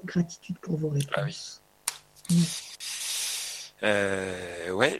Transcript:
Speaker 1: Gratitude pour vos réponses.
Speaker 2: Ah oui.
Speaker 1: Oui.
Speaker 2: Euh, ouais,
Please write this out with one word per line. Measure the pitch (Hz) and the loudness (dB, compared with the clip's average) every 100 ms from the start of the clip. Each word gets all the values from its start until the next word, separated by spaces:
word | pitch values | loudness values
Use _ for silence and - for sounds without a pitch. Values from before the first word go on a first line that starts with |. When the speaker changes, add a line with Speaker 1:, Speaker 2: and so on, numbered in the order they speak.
| 185 | -2
Speaker 1:
Gratitude | 180 170 - - 175 | 2 0 -2 -10 -8
pour | 185 156 | -2 0
vos | 156 | 2
réponses. | 143 139 98 | 0 0 0
Speaker 2:
Ah | 147 | -2
oui. | - - - _ _ - - - - - | -4 -12 -16 _ _ -8 -8 -14 -8 4
Speaker 1:
Oui. | 175 165 - - - - - - - - - - - - - | 6 6 2 -10 -10 -8 -6 -4 -2 -2 -4 -6 -10 -14 -2
Speaker 2:
Euh, | 104 101 101 95 95 90 87 87 85 | 2 4 4 2 -2 -4 -6 -6 -2
ouais, | 95 139 - | 2 2 2